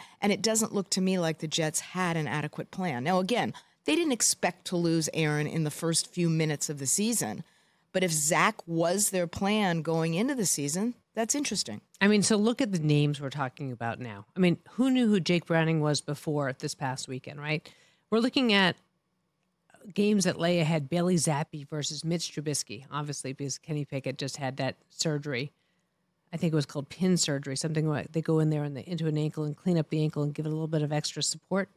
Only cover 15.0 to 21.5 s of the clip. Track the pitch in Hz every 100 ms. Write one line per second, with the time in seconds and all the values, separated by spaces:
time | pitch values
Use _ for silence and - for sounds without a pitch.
15 | 233 208 165 175 - 165 160 160 151 143
16 | - 147 - 147 135 127 147 - 135 131
17 | - 127 - 147 147 156 - - _ _
18 | _ 220 247 285 247 202 185 - _ _
19 | _ _ _ _ _ _ _ - 214 180
20 | 208 208 175 - 170 175 156 165 135 175
21 | 175 175 147 143 165